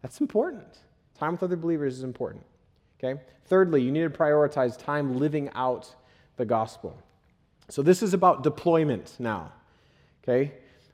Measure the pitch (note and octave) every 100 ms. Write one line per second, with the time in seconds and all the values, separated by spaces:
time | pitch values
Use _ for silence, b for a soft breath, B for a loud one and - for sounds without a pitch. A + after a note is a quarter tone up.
0 | B2+ - D4 G#3 E4 B3 - - _ _
1 | _ _ D3+ E3+ F#3 F3 E3 D#3+ C#3+ B2+
2 | C3 A#2+ A2+ - - _ _ _ _ _
3 | B2+ C#3+ - b _ F#3 F#3 D3+ B2 D3
4 | E3 C#3+ D#3 D3+ C#3+ D3 B2+ A2+ - D3
5 | C#3+ B2+ D3+ D3+ C#3 - B2+ B2 - -
6 | b b b - A2+ A#2 A2+ - F#2+ -
7 | _ _ _ _ _ _ - - C#3+ F3+
8 | G#3+ F#3 F3+ C#3 D3+ D3+ F3 E3 D3+ A2
9 | - - A#2 G2+ D#2 - _ _ _ _
10 | _ _ - B2 C#3+ - b b b